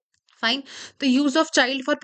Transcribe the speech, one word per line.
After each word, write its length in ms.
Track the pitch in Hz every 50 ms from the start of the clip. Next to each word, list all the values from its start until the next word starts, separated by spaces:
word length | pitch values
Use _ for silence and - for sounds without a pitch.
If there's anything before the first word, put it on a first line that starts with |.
| _ _ _ _ _ _ _ - 240
Fine। 180 | 226 247 277 269 - - - - - - - 285
The 180 | 269 247 269
use 140 | 285 285 262
of 100 | 320 320 - - 311
child 220 | 254 240 269 269 262 294
for 80 | 294 285